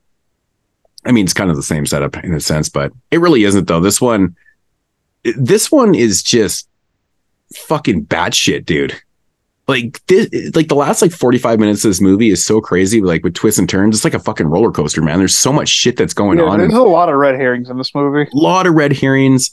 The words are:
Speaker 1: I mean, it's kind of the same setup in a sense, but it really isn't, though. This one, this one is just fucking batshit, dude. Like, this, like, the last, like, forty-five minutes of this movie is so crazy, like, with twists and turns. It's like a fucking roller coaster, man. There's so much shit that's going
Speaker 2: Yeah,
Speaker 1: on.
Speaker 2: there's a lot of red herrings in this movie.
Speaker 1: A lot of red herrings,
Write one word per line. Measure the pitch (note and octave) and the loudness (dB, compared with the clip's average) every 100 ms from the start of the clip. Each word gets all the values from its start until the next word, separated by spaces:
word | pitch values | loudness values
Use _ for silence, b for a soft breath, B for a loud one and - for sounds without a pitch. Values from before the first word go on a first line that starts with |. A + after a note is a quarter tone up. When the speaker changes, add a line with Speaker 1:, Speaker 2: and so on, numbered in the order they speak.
| _ _ _ _ _ _ _ _ _ _ - | _ _ _ _ _ _ _ _ _ _ -2
Speaker 1:
I | |
mean, | A#2+ | 0
it's | F#2 | 0
kind | - G2 | -2 -2
of | D2 | -4
the | |
same | - D#2+ D2 | -4 -6 -4
setup | D2+ C#2+ - | -4 -4 -6
in | - | -6
a | D#2+ | -6
sense, | - D#2 D2+ | -4 -4 -4
but | C#2+ C#2 - _ | -4 -6 -8 _
it | E3 | -2
really | E3+ C#3+ G#2 | 0 2 2
isn't, | G2+ E2+ | 2 0
though. | E2+ | 0
This | F#2 - | 0 0
one, | B2 A2+ F#2 b b b _ _ _ _ _ _ - A#2 | 0 0 0 b b b _ _ _ _ _ _ -6 -4
this | C3+ G3+ - | 0 0 2
one | D#4 A3+ D3 | 2 4 4
is | A#2 F#2+ | 2 0
just | - A#2+ G2 - - _ _ _ _ _ _ _ _ - | 0 0 0 -4 -12 _ _ _ _ _ _ _ _ -20
fucking | - D3+ C#3 F#2 D2 | -6 -4 -2 -2 -2
batshit, | E2 F2 - - D2 - | -4 -2 -2 -2 -4 -4
dude. | D#2 C#2 - - _ _ _ _ _ - | -4 -4 -8 -18 _ _ _ _ _ -4
Like, | C3 A#2 - - | -4 -4 -10 0
this, | F#3 A3+ C3 D3+ | 2 2 -4 -4
like, | E3 D#3 | -4 0
the | C#3+ | 0
last, | C#3 - | 0 0
like, | F3+ | 0
forty-five | F3 B2+ B2 A#2+ A2+ | 0 0 0 0 2
minutes | G#2+ G#2 A2+ | 2 2 0
of | |
this | F#2 | 2
movie | F#2+ G2 A2+ | 2 4 2
is | F2+ | 0
so | - A2 | 0 -2
crazy, | - F2+ F#2+ A2+ | 0 0 2 2
like, | F#2 E2 | 0 0
with | F2+ E2+ | -2 -2
twists | A2 G#2 | 0 0
and | F2+ | 0
turns. | F#2+ G2+ G#2+ | 0 0 0
It's | |
like | E3 B2 | -2 -2
a | |
fucking | - A2 E2 | -4 -4 -2
roller | E2 A2 | 2 0
coaster, | - D2+ - | 0 -4 -2
man. | D#2 E2 | 0 0
There's | F#2+ - | 0 0
so | B2+ | 0
much | C#3 - | 0 0
shit | - B2 A#2+ | 0 0 0
that's | E3 | -2
going | - G#2 E3+ | 0 0 2
Speaker 2:
Yeah, | E3 | 2
Speaker 1:
on. | G2+ | 2
Speaker 2:
there's | - | 2
a | A3+ | 2
lot | B3 E3 F3 | 4 4 2
of | C#3 | 2
red | C#3+ C3 | 0 0
herrings | C3 B2 B2 | -2 -2 -6
in | B2+ | -10
this | C3 C#3+ | -8 -4
movie. | C#3+ C#3+ D3 | -2 -2 -2
Speaker 1:
A | C3+ | 0
lot | D#3+ F#3 F3+ | 0 2 2
of | |
red | D#3 C#3+ | 2 2
herrings, | C#3 C3+ C3+ C3+ C3 - | 0 0 2 4 2 0